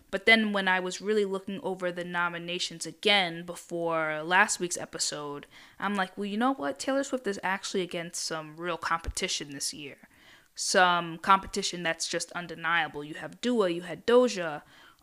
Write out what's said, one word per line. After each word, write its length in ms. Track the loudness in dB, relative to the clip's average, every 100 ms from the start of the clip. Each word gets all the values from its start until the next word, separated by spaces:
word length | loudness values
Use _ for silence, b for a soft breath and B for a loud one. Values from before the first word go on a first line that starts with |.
| B
But 140 | -2 6
then 260 | 6 6
when 160 | 2 2
I 100 | 2
was 220 | 0 -4
really 240 | 0 2
looking 340 | 2 -2 -6 -6
over 260 | -4 -2 -4
the 140 | -4
nominations 840 | -4 -2 -2 -2 -6 -4 -4 -6 -10
again 580 | -2 4 6 4 -2
before 800 | -10 -12 -8 -2 0 2 0 -2
last 380 | 4 6 6 4
week's 160 | -2 -4
episode, 720 | -6 -4 -4 -4 -8 -10 -14 B B B
I'm 160 | -4 0
like, 200 | -2 -4
"Well, 100 | -4
you 100 | 0
know 180 | 0
what? 240 | 0 -4 -6
Taylor 240 | -2 0
Swift 240 | 0 -2 -4
is 140 | -4
actually 380 | -2 -4 -2 -4
against 440 | -2 -4 -8 -6
some 300 | -6 -6 -10 -8
real 200 | -6 -4
competition 760 | 0 -2 -2 -4 -2 -4 -6
this 240 | -8 -8
year. 220 | -8 -12 -16 -20 b b b b
Some 640 | -8 0 4 6 4 0 -4
competition 640 | 4 4 4 -6 -4 -4
that's 240 | -4 -2 -2
just 240 | -4 -6
undeniable. 720 | -10 -10 -6 0 2 0 -4
You 120 | -10
have 260 | -10 -12 -4
Dua, 300 | 0 4 4
you 120 | 2
had 240 | -6 -6 6
Doja, 560 | 6 6 2 -4 -6 -12 B B B